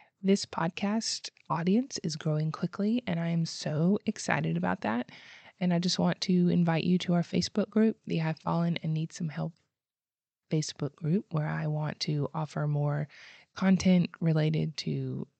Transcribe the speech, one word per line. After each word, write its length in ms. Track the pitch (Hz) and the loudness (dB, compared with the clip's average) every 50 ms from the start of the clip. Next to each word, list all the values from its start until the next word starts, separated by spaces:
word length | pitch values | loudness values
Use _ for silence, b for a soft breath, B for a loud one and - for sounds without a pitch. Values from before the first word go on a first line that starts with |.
| B B B _ | B B B _
This 240 | - 190 196 202 - | 2 2 2 2 0
podcast 840 | - - - 165 170 - - 208 202 208 226 220 - - - - - - _ _ - | -4 -4 -4 -4 -4 -2 -2 -2 -2 -2 -2 -2 -4 -6 -8 -10 -14 -18 _ _ -6
audience 480 | 147 160 165 185 190 233 262 269 - - - | -4 -2 2 2 2 2 2 -2 -6 -6 -6
is 140 | 165 151 156 | -6 -6 -4
growing 340 | - 156 151 151 156 156 | -2 -2 -2 0 -2 -2
quickly, 520 | 156 - - 175 - - 202 214 226 247 - - | -2 -4 -6 -6 -4 -2 -2 0 0 -2 -2 -2
and 120 | 175 165 | -4 -2
I 100 | 170 165 | -2 0
am 160 | 170 165 165 | 0 0 0
so 540 | 165 - - - 151 151 147 165 180 208 - - | -2 -4 -6 -6 -4 0 2 4 4 2 2 0
excited 520 | - - - - - 175 147 160 160 165 170 | -2 -4 -4 -2 -2 0 0 0 0 0 0
about 240 | 180 180 185 - | 0 -2 -2 -2
that. 300 | - 208 220 240 247 B B B B B B B B B B _ | -2 -2 -2 -2 -4 B B B B B B B B B B _
And 140 | 180 180 175 | 0 0 2
I 60 | 170 | 2
just 200 | 175 180 - - | 2 0 0 2
want 200 | 175 180 - - | 2 0 0 0
to 280 | - - 180 180 175 175 | 0 2 4 4 6 6
invite 360 | 170 175 175 170 165 160 - | 4 4 4 4 2 2 2
you 120 | - 180 180 | 2 2 2
to 140 | - - 175 | 2 2 2
our 80 | 175 | 2
Facebook 480 | 165 - - 180 175 - - 214 190 - | 0 0 0 -2 -2 0 -2 -2 -2 0
group, 280 | - 214 220 226 214 - _ - | 2 2 2 2 0 -2 _ -4
the 120 | 170 165 | -4 -2
I 20 | 160 | -2
Have 160 | 160 160 - | -2 -4 -4
Fallen 380 | - 170 165 170 170 170 170 - | -4 -2 0 0 0 0 -2 -2
and 120 | - 160 156 | -2 -2 -2
Need 200 | 156 160 - - | -2 -4 -6 -6
Some 160 | - 175 156 | -6 -6 -6
Help 240 | 143 165 160 165 - _ _ _ _ _ _ _ _ _ _ _ _ _ _ _ _ _ _ _ | -6 -6 -8 -8 -8 _ _ _ _ _ _ _ _ _ _ _ _ _ _ _ _ _ _ _
Facebook 460 | - 156 156 - - - 151 139 - | -2 -2 -2 -2 -6 -6 -8 -8 -6
group, 300 | _ 165 147 165 208 - - | _ -4 -2 -2 -2 -2 -4
where 160 | - 156 151 156 | -4 -4 -2 -2
I 200 | 156 156 160 151 | -4 -4 -2 -4
want 320 | 151 151 151 147 - - | -2 -2 -4 -4 -6 -6
to 280 | - - 151 147 143 - - | -4 -4 -2 -2 -2 -2 -4
offer 320 | 160 156 143 - 151 147 | -4 -6 -4 -4 -4 -2
more 420 | 151 147 147 147 147 143 147 151 B B B B B B B B B _ | -2 0 0 0 0 -2 -2 -4 B B B B B B B B B _
content 540 | - 190 190 190 180 - 185 185 180 170 - - - | -2 2 4 4 4 6 6 6 6 4 2 -2 -2
related 560 | 175 165 156 156 151 156 156 170 156 160 151 - | 0 2 2 4 2 2 2 0 0 -2 -4 -6
to 500 | - 156 147 139 135 131 127 135 - - _ _ | -6 -4 -4 -4 -4 -4 -6 -6 -8 -10 _ _